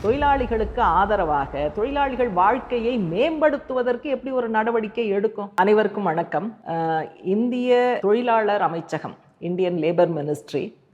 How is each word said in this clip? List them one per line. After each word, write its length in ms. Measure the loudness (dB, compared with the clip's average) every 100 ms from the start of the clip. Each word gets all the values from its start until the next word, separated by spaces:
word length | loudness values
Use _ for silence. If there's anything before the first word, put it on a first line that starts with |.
தொழிலாளிகளுக்கு 760 | 0 2 2 2 0 -2 -2 0
ஆதரவாக, 920 | 2 4 2 2 2 0 -2 -2 -4 -2
தொழிலாளிகள் 540 | -2 0 -2 0 -2
வாழ்க்கையை 680 | 2 2 2 -2 -2 -2 -2
மேம்படுத்துவதற்கு 1120 | -2 0 0 2 2 0 -4 -4 -2 -2 -4
எப்படி 260 | -6 -4 -4
ஒரு 140 | 0
நடவடிக்கை 580 | 0 0 0 -2 -4 -2
எடுக்கும்? 440 | 0 -2 -4 -8 0
அனைவருக்கும் 480 | 4 4 2 0
வணக்கம். 540 | -2 -2 -2 -4 -4 -10 -8
அஹ், 440 | -4 -2 -2 -4 -10
இந்திய 720 | -4 0 0 -2 2 4 4 0
தொழிலாளர் 600 | 2 2 2 2 2 0
அமைச்சகம், 540 | 0 -2 -6 -8 -8 -14 _ _
இந்தியன் 380 | -6 -2 0 0
லேபர் 340 | 0 4 2
மினிஸ்ட்ரி 640 | 2 -2 -4 -4 -6 -6 -12 _